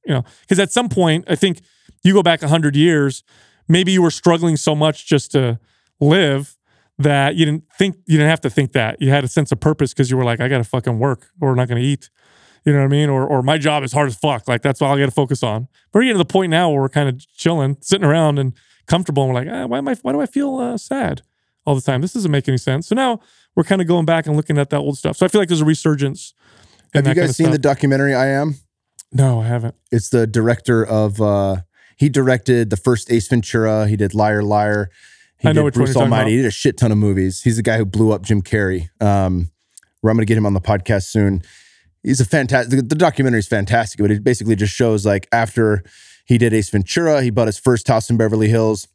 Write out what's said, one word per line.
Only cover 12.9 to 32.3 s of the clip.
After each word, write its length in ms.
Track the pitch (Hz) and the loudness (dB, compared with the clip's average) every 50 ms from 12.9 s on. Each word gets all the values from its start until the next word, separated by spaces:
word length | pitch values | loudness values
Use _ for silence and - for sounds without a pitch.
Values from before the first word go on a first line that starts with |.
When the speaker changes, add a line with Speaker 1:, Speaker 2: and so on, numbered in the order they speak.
| 143 147 151 147 | 2 2 0 0
Speaker 1:
Or, 180 | 139 131 131 | 0 -2 0
or, 160 | - 151 131 127 | 0 0 0 2
"My 140 | 135 156 | 0 0
job 260 | 160 139 156 151 151 135 | 0 0 0 -2 -2 -2
is 80 | 127 120 | -4 -2
hard 160 | 139 147 135 | -2 -2 -2
as 80 | 110 | -2
fuck. 300 | - - 151 139 117 - | -2 -2 -2 -2 -2 -2
Like, 140 | - 123 117 | -4 -4 -2
that's 220 | - 147 131 - 151 | 0 -2 -2 0 0
all 120 | 135 143 | 0 0
I 40 | 139 | 0
gotta 120 | 139 135 | 0 0
focus 320 | - - 143 127 139 - - | 0 -2 -2 -2 -2 -4 -4
on." 240 | 117 107 113 123 - _ _ _ _ - | -4 -4 -6 -8 -10 _ _ _ _ 0
But 80 | 202 | 0
we're 20 | 247 | 2
getting 120 | 262 226 | 2 2
to 20 | 190 | 0
the 60 | 170 | 0
point 240 | - - 196 190 175 | 0 0 0 0 2
now 180 | 160 165 180 165 | 2 2 2 2
where 120 | 151 139 135 | 0 0 -2
we're 80 | 135 | -2
kinda 240 | - 147 143 135 127 127 - _ _ | 0 0 0 0 -2 -6 -10 _ _
chilling, 420 | - - 170 170 160 139 135 139 - | -4 -2 0 0 0 0 -2 -4 -6
sitting 240 | - - 196 196 196 | -4 -2 -2 0 2
around 340 | 147 147 165 160 151 143 143 | 2 2 2 2 2 0 0
and 140 | 139 127 120 _ _ _ _ _ _ | -2 -4 -6 _ _ _ _ _ _
comfortable. 360 | - - 175 180 - 143 139 135 | -2 -2 -2 -2 -2 -2 -2 -2
And 80 | 131 127 | 0 -2
we're 80 | 123 | -4
like, 80 | 131 160 | -4 -6
"Ah, 160 | - 262 262 | -8 -8 -6
why 120 | 247 240 269 | -6 -4 -4
am 100 | 277 277 | -4 -4
I, 60 | 254 - - | -6 -4 -4
why 100 | 254 269 | -4 -4
do 80 | 294 | -4
I 60 | 285 | -4
feel, 300 | - - 277 285 277 262 262 | -4 -4 -6 -6 -4 -4 -6
uh, 180 | 240 240 247 | -6 -6 -8
sad 460 | 220 - - 269 277 240 185 147 - - _ _ _ _ _ _ _ _ | -8 -8 -8 -6 -6 -4 -6 -6 -8 -12 _ _ _ _ _ _ _ _
all 100 | - 143 | -2 -2
the 60 | 131 | -2
time? 220 | - - 135 127 147 | 0 -2 -2 -2 -4
This 100 | 180 - | -4 -4
doesn't 180 | 247 202 175 | -4 -4 -2
make 180 | 147 143 - - | -2 -2 -2 -2
any 100 | 135 123 | -2 -2
sense." 300 | - - 127 139 170 - | -2 -4 -4 -4 -4 -4
So 60 | 220 | -2
now 260 | 247 269 254 233 - _ _ _ _ _ _ _ | 0 0 -2 -2 -4 _ _ _ _ _ _ _
we're 80 | - 160 | -2 0
kinda 220 | - 196 190 180 | 0 0 0 0
going 180 | 165 175 175 160 | 0 0 0 2
back 220 | 156 165 165 156 | 0 0 0 0
and 100 | 156 151 | 0 -2
looking 220 | 147 156 - 156 147 | -2 -2 0 0 -2
at 100 | 143 139 | 0 -2
that 100 | - 143 | -2 -4
old 200 | 143 143 143 - | -2 -4 -6 -4
stuff. 180 | - 156 151 | -6 -6 -2
So 80 | - 185 | 0 0
I 60 | 185 | 0
feel 100 | - 208 | 2 0
like 80 | 196 165 | 0 0
there's 140 | 175 160 151 | 0 0 2
a 20 | |
resurgence 680 | 151 160 - - 160 151 139 143 139 135 - - - - _ _ _ _ _ _ _ _ _ _ _ - | 2 0 2 0 0 0 0 -2 -4 -6 -8 -14 -20 -20 _ _ _ _ _ _ _ _ _ _ _ 0
in 60 | 143 | 0
Speaker 2:
Have 60 | 135 | 2
you 80 | 143 - | 2 2
Speaker 1:
that 60 | 175 | 2
Speaker 2:
guys 40 | - 131 | 2 0
Speaker 1:
kinda 40 | 131 | 0
Speaker 2:
seen 120 | - 165 | 0 2
the 60 | 160 156 | 2 2
Speaker 1:
stuff. 80 | 147 135 | 2 0
Speaker 2:
documentary 520 | 147 139 127 - 139 135 135 139 139 139 | 0 0 0 0 0 2 2 0 0 0
I 120 | 123 131 | 0 0
Am? 300 | 135 135 139 147 156 143 135 _ _ _ _ _ _ _ - - _ | 0 0 0 -2 -2 -4 -8 _ _ _ _ _ _ _ -20 -14 _
Speaker 1:
No, 300 | - 127 135 135 123 113 | 0 0 2 2 2 0
I 60 | 110 | -2
haven't. 280 | 113 120 120 113 117 - _ _ _ | -2 -2 -4 -4 -6 -10 _ _ _
Speaker 2:
It's 200 | - 117 107 - | -4 -4 -2 0
the 160 | - 120 113 | 0 0 0
director 580 | 110 104 117 110 117 120 - - - 120 113 110 | 0 0 0 0 0 0 0 0 0 0 2 0
of, 340 | 98 110 107 107 104 98 107 110 | 0 0 0 0 0 0 0 0
uh, 340 | 104 101 101 98 98 95 92 87 - _ _ _ _ _ | 0 2 0 0 -2 -2 -4 -8 -12 _ _ _ _ _
he 140 | - 139 151 | -2 0 0
directed 580 | 120 139 131 131 | 2 2 2 2